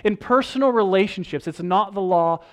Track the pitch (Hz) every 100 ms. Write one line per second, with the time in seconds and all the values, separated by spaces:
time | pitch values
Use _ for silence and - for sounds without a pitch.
0 | 214 208 - 254 262 262 269 233 196 190
1 | 196 185 170 143 170 156 175 185 202 202
2 | 185 175 165 165 -